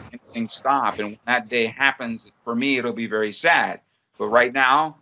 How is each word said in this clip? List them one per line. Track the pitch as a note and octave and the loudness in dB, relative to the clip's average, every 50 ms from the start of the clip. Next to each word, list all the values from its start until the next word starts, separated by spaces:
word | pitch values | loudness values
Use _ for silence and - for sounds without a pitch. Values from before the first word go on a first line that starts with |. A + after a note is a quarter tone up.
| - - | -16 -18
anything | - - - - - A#2 A2+ A2+ | -20 -20 -20 -10 -6 -6 -6 -6
stop. | - - - C3 C#3+ C#3 A#2+ G#2 - - | -8 -4 0 0 2 2 0 -2 -2 -2
And | G#2 G#2 | -6 -8
when | G#2+ - _ A#2+ | -8 -8 _ -2
that | B2 A#2+ A2 G#2+ | -2 -2 -2 -2
day | B2 A#2+ A2+ A2+ | -2 0 0 -2
happens, | A#2 B2+ C#3 C3+ - - B2+ A#2 A2+ G#2+ - G2+ _ _ _ | 0 0 0 0 0 0 -4 -8 -8 -8 -12 -18 _ _ _
for | A#2 A#2 | -6 -2
me, | A#2 C3+ C#3 C3+ C3 | -2 0 0 0 0
it'll | B2+ A#2+ G2+ | 0 -2 -4
be | A2 A#2 G#2 | -4 -4 -4
very | G#2+ G#2+ A2 G#2 | -2 -2 -2 -2
sad. | G2+ - - E3 E3 C#3 G#2+ F#2+ F2+ - _ _ _ _ _ _ _ - | -2 0 2 2 4 4 2 0 -4 -8 _ _ _ _ _ _ _ -8
But | G#2+ G#2 | -2 2
right | A2 A#2+ A#2+ B2 | 4 4 4 4
now, | B2 C3+ C3 B2+ C3+ D3 D#3 D#3 D3+ - | 2 2 2 4 4 4 2 0 -6 -10